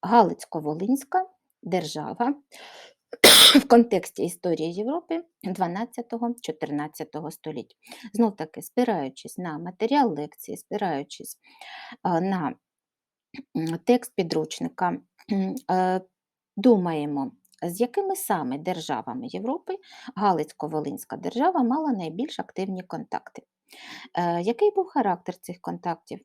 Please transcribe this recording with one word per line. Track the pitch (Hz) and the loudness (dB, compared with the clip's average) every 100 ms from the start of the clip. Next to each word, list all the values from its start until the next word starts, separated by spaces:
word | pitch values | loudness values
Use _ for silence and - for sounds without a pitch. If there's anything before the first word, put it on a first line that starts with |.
Галицько-Волинська | 180 233 190 170 - 165 151 156 196 269 - 370 370 _ _ _ | 6 6 6 4 -8 -6 -4 -4 0 0 0 -2 -2 _ _ _
держава | - 180 156 156 156 - 240 285 _ - - - - _ _ - | -2 -2 -2 -6 -8 -2 0 -2 _ -20 -20 -20 -20 _ _ 4
<coughs> | - - - 285 | 8 10 10 8
в | - | 8
контексті | 240 233 190 175 - | 8 8 4 -2 -4
історії | 175 175 180 160 156 | -4 -2 -2 0 -2
Європи | 175 220 311 349 330 339 _ | -4 -4 -4 -4 -8 -8 _
дванадцятого, | 202 180 175 180 240 - 233 233 233 233 | -8 -2 -2 -2 -6 -8 -10 -4 -4 -4
чотирнадцятого | - 156 156 147 151 - 156 151 151 | -8 -6 -4 -4 -6 -8 -10 -8 -10
століть. | 165 - 143 - _ - - 233 | -10 -10 -10 -12 _ -20 -20 -14
Знов-таки, | 208 233 202 160 - | 0 0 0 -10 -10
спираючись | 180 - 247 190 135 131 - - | -8 -2 0 0 -2 -8 -16 -10
на | 180 151 | -8 -8
матеріал | 170 180 220 285 247 | -10 -4 0 2 2
лекції, | 147 151 - - 170 | 0 -8 -10 -14 -14
спираючись, | - 208 196 143 143 - - - _ - - - - - - | -8 -4 -2 -4 -6 -12 -16 -18 _ -20 -20 -18 -18 -8 0
е, | 170 | 0
на, | 185 190 147 - _ _ _ _ _ _ _ - - - | 0 -2 -4 -6 _ _ _ _ _ _ _ -20 -10 -4
м, | 160 165 | -4 -4
текст | - 240 247 | 2 2 2
підручника, | - 170 160 156 - 165 - 175 175 _ _ - | -4 -2 0 -2 -4 -8 -2 -2 -2 _ _ -4
м, | 196 190 214 - | -2 -2 -4 -2
е, | 185 185 185 185 _ _ _ _ - | 0 2 0 -4 _ _ _ _ 2
думаємо, | 247 220 175 160 147 143 135 - _ _ | 6 6 4 -2 -2 -2 -4 -8 _ _
з | 170 175 | -8 -2
якими | 240 311 392 381 | -2 0 -2 -4
саме | - 190 131 135 | -2 -2 0 -6
державами | 165 180 156 135 - 123 127 | -4 -6 -4 -6 -6 -10 -8
Європи | 180 220 320 - 381 - - - 226 | -8 -6 -6 -6 -10 -10 -20 -14 0
Галицько-Волинська | 202 170 151 - 151 156 - - - - | 2 2 0 -6 -6 -4 -4 -8 -10 -8
держава | 175 233 311 349 | -6 0 0 2
мала | 247 269 311 | 2 2 -2
найбільш | 220 165 165 294 - | -2 -4 -6 -8 -6
активні | - - 190 185 | -10 -6 -6 -6
контакти. | 180 165 156 - - - _ _ _ - - - - | -8 -10 -8 -10 -10 -20 _ _ _ -20 -18 -18 -10
Е, | - 175 170 | -2 0 0
який | 180 233 415 | 0 2 2
був | 403 370 | 2 -2
характер | - 220 175 - 175 | 0 0 0 -4 -12
цих | - 180 | -12 -12
контактів? | - 175 180 165 _ 175 | -8 -6 -6 -6 _ -16